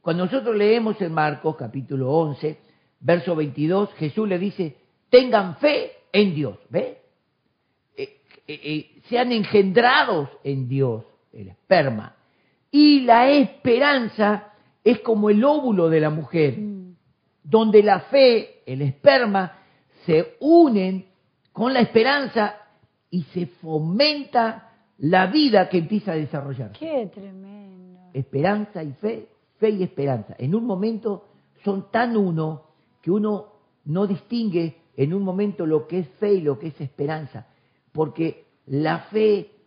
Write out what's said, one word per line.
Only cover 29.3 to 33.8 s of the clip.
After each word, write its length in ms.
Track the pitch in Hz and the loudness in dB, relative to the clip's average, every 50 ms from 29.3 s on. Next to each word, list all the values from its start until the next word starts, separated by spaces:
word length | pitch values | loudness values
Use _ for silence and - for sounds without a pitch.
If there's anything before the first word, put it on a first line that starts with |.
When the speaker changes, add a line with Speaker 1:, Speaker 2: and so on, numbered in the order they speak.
| _ _ _ _ _ _ | _ _ _ _ _ _
Speaker 1:
fe 120 | 220 220 | 0 0
y 120 | 214 185 | 0 0
esperanza. 520 | 185 - - - 139 143 131 107 104 - - - | -4 -4 -4 -4 -2 -2 -2 -4 -6 -12 -12 -8
En 160 | 120 135 185 | -4 -2 -2
un 100 | 226 233 | -2 -2
momento 600 | 247 196 180 202 226 226 202 - 220 202 185 _ _ _ _ _ _ _ _ _ | -4 -4 -4 -4 -4 -4 -4 -6 -8 -8 -8 _ _ _ _ _ _ _ _ _
son 260 | 208 196 196 196 - | -4 -4 -4 -8 -4
tan 260 | - 226 247 240 233 | -2 -2 -2 0 0
uno 500 | 214 202 180 165 160 156 156 160 143 _ _ _ _ _ _ _ _ | 0 0 0 -2 -2 -4 -4 -6 -10 _ _ _ _ _ _ _ _
que 80 | _ 165 | _ -2
uno 360 | 185 214 208 214 208 185 - - _ _ _ _ _ _ | -2 0 0 -2 -4 -6 -8 -16 _ _ _ _ _ _